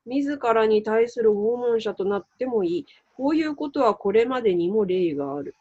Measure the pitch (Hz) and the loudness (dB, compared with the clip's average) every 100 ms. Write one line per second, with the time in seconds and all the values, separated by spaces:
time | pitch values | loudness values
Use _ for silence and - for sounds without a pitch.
0 | 233 269 277 285 240 226 220 214 214 220 | -6 -4 -2 -4 0 2 4 2 2 0
1 | 233 240 220 202 214 240 240 226 220 185 | 0 2 2 2 0 -2 0 0 -2 -4
2 | 196 202 - - 254 226 175 170 - - | -2 -2 -6 -8 -4 -2 0 -2 -6 -20
3 | _ - 277 320 311 285 294 285 233 - | _ -4 0 0 -2 -4 -6 0 0 2
4 | 202 214 240 254 226 175 175 214 190 185 | 2 2 2 0 0 0 0 0 0 0
5 | 170 143 139 143 143 - | 0 -2 -6 -6 -10 -14